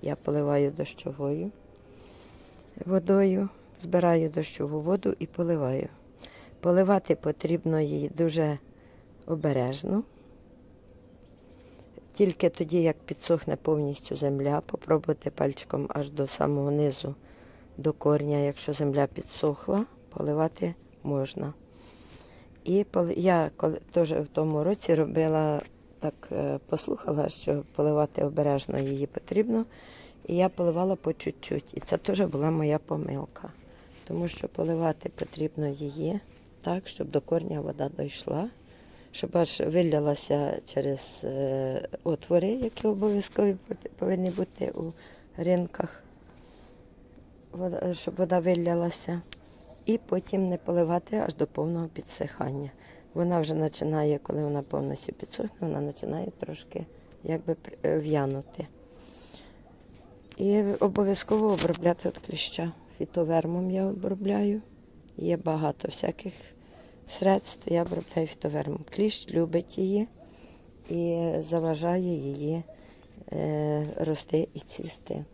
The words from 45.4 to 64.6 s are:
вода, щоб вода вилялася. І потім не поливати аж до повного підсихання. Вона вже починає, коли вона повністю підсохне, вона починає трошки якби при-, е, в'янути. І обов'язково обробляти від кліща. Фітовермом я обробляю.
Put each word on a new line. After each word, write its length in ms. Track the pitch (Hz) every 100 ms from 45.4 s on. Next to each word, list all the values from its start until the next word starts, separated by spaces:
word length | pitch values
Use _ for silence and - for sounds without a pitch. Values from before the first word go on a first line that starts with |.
| 170 180 175 - - - - - - - - - - - - - - - - - -
вода, 420 | 175 180 175 180
щоб 220 | 175 - 180
вода 240 | 185 180
вилялася. 840 | 170 175 170 170 170 165 - 175 - - - - - - -
І 140 | 226 -
потім 400 | 185 - 190 185
не 120 | 180
поливати 600 | - 175 165 170 - 214
аж 180 | - -
до 120 | 147
повного 400 | - 151 170 165
підсихання. 840 | 165 - - 147 - - 139 143 - - - -
Вона 260 | 165 175 175
вже 160 | 156 156
починає, 600 | 156 - 151 156 151 143
коли 260 | - 151
вона 180 | 147 143
повністю 520 | 139 143 139 139 -
підсохне, 360 | - - - 214 -
вона 220 | 170 147
починає 500 | 143 143 - 156 185 -
трошки 460 | - 156 - - 165 - - -
якби 320 | - 160 170 160
при-, 220 | - -
е, 160 | 156 156
в'янути. 680 | 151 151 135 135 - - 147 - - - - - - - - - - - - - - - - -
І 260 | 196 208 202 202
обов'язково 680 | 202 196 196 190 - 214 214
обробляти 640 | 190 165 170 170 170 -
від 80 | -
кліща. 540 | - 165 - - 170 - - -
Фітовермом 760 | 160 - 160 165 165 175 185
я 140 | 185 190
обробляю. 760 | 196 190 190 196 202 208 214